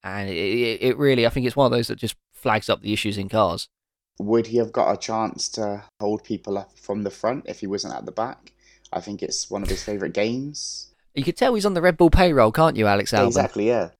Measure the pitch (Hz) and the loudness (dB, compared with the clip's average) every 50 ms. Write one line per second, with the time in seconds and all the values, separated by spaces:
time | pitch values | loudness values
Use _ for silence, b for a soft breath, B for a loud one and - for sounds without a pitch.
0 | - 95 95 101 101 98 95 82 92 98 104 120 120 117 113 - 110 127 120 117 | -10 -10 -8 -8 -6 -6 -4 -4 -2 -2 0 0 0 -2 -2 0 0 0 0 2
1 | 147 139 135 123 117 117 - 143 123 123 - 143 139 123 120 120 117 - 110 - | 2 2 4 4 2 2 2 0 -2 -2 2 2 2 4 4 0 -2 -2 -6 -6
2 | - 110 - _ _ _ _ - - 131 110 110 - - 104 - - 101 107 104 | -6 -8 -8 _ _ _ _ -8 -2 0 0 0 0 -2 -2 -2 -2 -4 -4 -2
3 | - 107 98 101 98 95 - 110 104 90 85 - - - _ _ _ _ _ _ | -2 -4 -4 -4 -6 -2 2 2 2 2 2 -4 -8 -12 _ _ _ _ _ _
4 | _ _ _ _ 98 101 113 117 113 - 110 120 117 107 - 127 - - 101 101 | _ _ _ _ -2 0 0 0 0 2 0 0 0 0 0 0 0 0 0 -2
5 | - - 113 110 110 107 - - - - - - 110 104 101 104 101 _ _ _ | -4 -4 -4 -2 -2 -4 -6 -8 -10 -8 -6 -6 -6 -6 -6 -8 -12 _ _ _
6 | 107 104 107 104 _ - 117 95 _ 104 98 98 98 _ _ _ _ - 101 107 | -4 -2 -2 -2 _ -8 -8 -8 _ -6 -6 -6 -8 _ _ _ _ -8 -6 -4
7 | 104 98 95 - - 110 127 143 - - - - - 95 98 98 - - - 65 | -4 -6 -6 -4 -4 -4 -4 -4 -8 -12 -12 -10 -8 -6 -6 -6 -6 -8 -10 -10
8 | 53 - - - 110 127 - _ _ - _ b b b b b b b - 90 | -12 -10 -6 -6 -6 -6 -8 _ _ -20 _ b b b b b b b -10 -10
9 | 87 104 101 - - - - - - - 98 101 98 90 95 - - - 104 101 | -8 -8 -10 -8 -8 -8 -8 -8 -8 -8 -8 -6 -4 -4 -6 -6 -6 -8 -6 -6
10 | 95 82 85 98 104 113 120 127 135 143 151 - - - - - - _ _ _ | -6 -4 -2 -2 -2 -2 -2 -4 -8 -10 -12 -12 -12 -12 -12 -14 -16 _ _ _
11 | _ _ _ 143 139 165 170 - 247 262 247 214 190 208 190 175 160 180 165 - | _ _ _ -4 -4 -4 -2 0 2 2 2 2 0 0 0 4 2 2 4 6
12 | 175 165 - - 185 180 156 135 113 110 117 - 160 165 143 104 107 104 101 101 | 6 8 8 8 6 6 6 6 6 6 6 4 4 4 4 4 2 4 4 2
13 | 104 - - 104 101 98 117 95 92 - - 107 104 113 120 113 90 82 _ | 2 2 2 4 4 4 4 2 0 0 0 0 2 2 2 2 0 -4 _